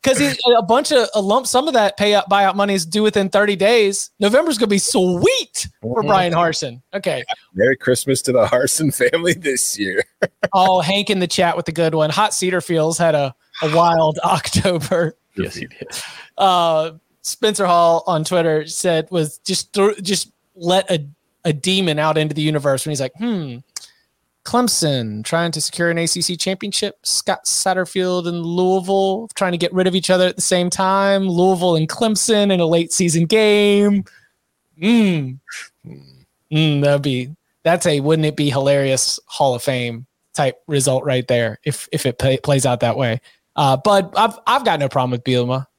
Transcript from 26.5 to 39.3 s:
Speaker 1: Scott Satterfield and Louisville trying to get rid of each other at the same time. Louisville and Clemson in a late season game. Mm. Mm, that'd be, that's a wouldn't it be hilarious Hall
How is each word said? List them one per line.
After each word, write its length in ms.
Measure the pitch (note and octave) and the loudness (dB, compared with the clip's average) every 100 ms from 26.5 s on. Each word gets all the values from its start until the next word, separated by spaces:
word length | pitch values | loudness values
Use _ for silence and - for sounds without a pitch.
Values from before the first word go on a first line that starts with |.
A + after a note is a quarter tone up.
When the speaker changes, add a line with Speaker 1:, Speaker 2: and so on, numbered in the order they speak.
| F#3+ G#3 - G#3 - | -6 -6 -4 -6 -6
Speaker 1:
Scott 420 | - - - G3 | -6 -4 -2 -4
Satterfield 840 | - - G3 F#3 F3 G3 F#3 F3+ F3 | -4 -2 -2 -2 -2 -2 -2 -2 -4
and 140 | F3 E3+ | -6 -4
Louisville 840 | F3 F#3 F#3+ F#3 G3 F#3+ F#3+ A3+ | 0 0 0 0 0 0 -2 -8
trying 180 | - F#3+ | -4 -2
to 60 | F3 | 0
get 160 | E3+ | -2
rid 140 | F#3 F#3 | 0 0
of 60 | |
each 140 | F#3 E3+ | 0 0
other 180 | F#3 F3+ | 2 2
at 80 | - | 0
the 60 | |
same 280 | - F3+ F3 | 0 0 0
time. 580 | - F#3+ G3 G3 G3 F#3+ | -2 0 2 2 0 0
Louisville 480 | E3+ F#3 F#3 F3+ E3 | 2 2 2 2 2
and 120 | D#3 | 0
Clemson 640 | - A3+ G#3+ - G#3+ G3+ | -2 -2 0 0 2 2
in 80 | F#3 | 2
a 60 | E3 | 2
late 260 | E3+ E3+ | 2 0
season 340 | - F3 E3 E3 | 0 0 0 2
game. 760 | A3 G#3+ G#3 G#3 G3+ G3+ G3+ F#3+ _ _ _ _ _ _ _ | 2 4 4 4 4 4 0 -2 _ _ _ _ _ _ _
Mm. 580 | F3+ A#3 G#3 E3 C3 C3 _ - - _ - C#3 C#3 C2 _ _ _ | 2 2 2 0 -4 -10 _ -18 -18 _ -20 -20 -20 _ _ _ _
Mm, 300 | D3+ D#3 C#3+ | 0 2 2
that'd 200 | C#3+ C#3+ | 2 2
be, 320 | C#3+ B2+ B2+ D#3 _ _ | 0 -4 -6 -12 _ _
that's 200 | E3 F3 F3 | 0 2 2
a 140 | D3 | 0
wouldn't 240 | C#3 D#3+ D3+ | 2 2 0
it 100 | D3 | 0
be 120 | D3 | 0
hilarious 680 | C3+ C3+ C#3 C3+ C3 - - | 0 2 2 2 0 -2 -4
Hall 280 | _ | _